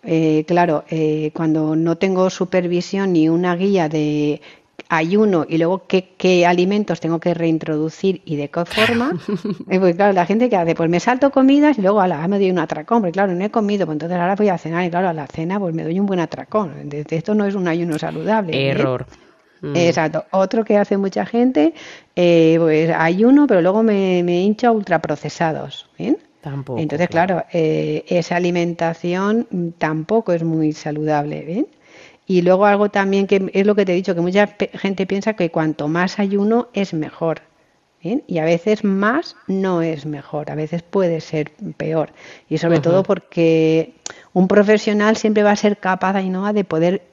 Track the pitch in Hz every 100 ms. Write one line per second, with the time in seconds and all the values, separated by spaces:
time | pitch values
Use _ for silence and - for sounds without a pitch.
0 | 214 165 160 156 156 175 175 147 - 160
1 | 156 151 151 - 165 156 156 160 165 165
2 | 196 185 185 - 185 185 180 175 175 196
3 | 196 175 156 165 180 175 196 196 156 156
4 | 151 151 147 143 - - _ _ - 165
5 | 160 202 214 180 147 160 165 185 - 185
6 | 180 _ 180 180 175 180 180 208 208 165
7 | 165 165 175 170 165 160 160 156 156 -
8 | 196 185 - 147 147 - 170 - 220 233
9 | 254 185 - 202 208 185 - 185 185 170
10 | 202 190 170 202 247 202 170 160 165 175
11 | - 254 277 277 262 277 302 247 190 208
12 | 185 151 165 202 196 180 156 156 151 240
13 | 190 165 202 175 202 226 208 208 170 151
14 | 165 180 175 196 208 175 156 170 180 170
15 | 185 160 139 - 165 196 190 160 160 175
16 | 202 185 160 - 131 214 208 143 143 143
17 | 147 160 160 214 202 202 180 160 175 156
18 | 156 156 165 220 185 135 135 135 135 127
19 | 127 - _ _ _ _ 147 147 170 170
20 | 156 156 - 190 190 226 214 208 202 196
21 | 196 185 190 233 247 262 302 320 - -
22 | _ - 175 170 160 165 165 156 165 165
23 | 165 175 226 277 294 196 170 202 226 202
24 | 190 180 175 175 196 214 247 220 196 165
25 | 160 147 151 - 165 143 143 - - _
26 | 190 320 _ _ - 139 135 135 156 147
27 | 175 165 185 175 - 175 156 156 156 151
28 | - 180 165 175 175 175 170 170 165 165
29 | 175 175 196 220 233 185 170 165 156 156
30 | 156 220 226 175 165 160 156 151 - 151
31 | 151 151 147 151 151 185 320 _ _ -
32 | - _ _ 180 175 185 208 202 208 202
33 | 196 196 196 196 190 190 196 208 190 175
34 | 196 170 175 185 208 - 196 220 196 185
35 | 190 196 196 214 170 165 156 151 147 165
36 | 180 - 196 202 202 233 240 - 196 160
37 | 147 - 165 156 _ _ _ _ _ _
38 | - 240 - 175 156 170 214 214 202 190
39 | 208 269 349 - - 190 190 175 165 151
40 | 147 147 - 151 151 147 156 170 - 196
41 | 185 165 - 160 147 _ 190 151 151 160
42 | 151 - - - _ 160 165 165 156 180
43 | 190 190 _ - 165 160 160 160 160 -
44 | - - - 185 185 202 202 214 214 208
45 | 208 220 220 214 208 208 208 202 185 185
46 | 190 196 190 185 202 214 196 160 170 196
47 | -